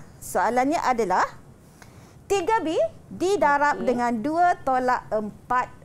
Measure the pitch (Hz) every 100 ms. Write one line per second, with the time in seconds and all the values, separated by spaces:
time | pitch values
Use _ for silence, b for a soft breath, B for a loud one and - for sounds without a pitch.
0 | - - - 196 196 247 269 330 254 233
1 | 214 180 - - - - B B B B
2 | B B - 392 339 440 311 415 640 -
3 | - 190 359 392 294 285 294 - 240 240
4 | 240 233 285 330 349 349 269 254 254 247
5 | - 214 214 - - 247 - -